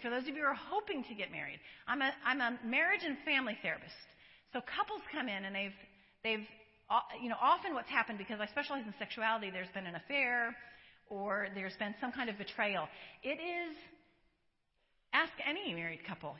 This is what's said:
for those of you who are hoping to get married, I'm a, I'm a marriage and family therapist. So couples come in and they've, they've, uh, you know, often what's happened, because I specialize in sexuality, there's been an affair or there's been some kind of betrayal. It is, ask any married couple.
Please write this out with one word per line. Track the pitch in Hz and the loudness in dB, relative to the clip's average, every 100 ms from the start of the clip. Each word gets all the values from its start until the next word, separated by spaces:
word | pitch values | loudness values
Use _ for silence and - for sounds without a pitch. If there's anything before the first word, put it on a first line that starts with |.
for | 233 | 0
those | 247 | 0
of | 269 | 0
you | 294 | 2
who | 285 | 2
are | |
hoping | 262 - 392 415 302 | 2 0 -2 0 -4
to | 233 | -4
get | 214 180 | -4 -4
married, | 160 143 143 - - - | -4 -6 -8 -14 -12 -2
I'm | 269 | 2
a, | 269 - 233 | 2 2 0
I'm | 269 | 4
a | 233 240 | 2 2
marriage | 226 269 339 403 | 2 4 6 4
and | 339 262 | 2 -2
family | 311 277 247 220 | 2 2 2 -2
therapist. | 175 160 156 - - - - - _ | -2 -2 -6 -16 -18 -20 -20 -20 _
So | 247 - - | -4 -2 -2
couples | 415 415 - | 0 -2 -4
come | 302 262 | -2 -2
in | 196 | -2
and | 196 | -2
they've, | 196 196 196 - - - _ | -2 -4 -6 -20 -20 -20 _
they've, | 226 214 214 - - _ - | 0 0 -2 -14 -20 _ 2
uh, | 226 - 247 | 2 2 -6
you | 240 | -2
know, | 220 | 4
often | 254 359 381 | 6 6 4
what's | 269 226 | -2 2
happened, | 262 226 208 | 2 2 -2
because | 190 208 | -4 -4
I | 208 | -2
specialize | 285 285 277 | 0 0 -2
in | 214 - | -4 -6
sexuality, | 208 233 220 226 202 | -6 2 2 4 0
there's | 185 180 | -4 -4
been | 196 180 | -6 -6
an | |
affair | 170 - 285 247 240 233 233 - - - - - | -8 -2 2 4 4 2 -2 -14 -18 -20 -20 -8
or | 202 202 202 196 | -4 0 0 0
there's | 196 190 - | -4 -6 -2
been | 208 214 | -4 -2
some | 254 | -4
kind | 247 233 | -2 -4
of | 202 | -4
betrayal. | 208 - 208 185 156 - - - | -6 0 2 2 -2 -8 -16 -8
It | 262 311 | -4 -2
is, | 339 349 339 302 - - _ _ _ _ _ _ _ _ _ _ - | -2 -2 -4 -8 -14 -20 _ _ _ _ _ _ _ _ _ _ 2
ask | 277 320 - 277 | 2 4 0 -2
any | 339 392 | 0 -2
married | 170 165 160 - | -2 -4 -6 -8
couple. | 196 151 | -6 -6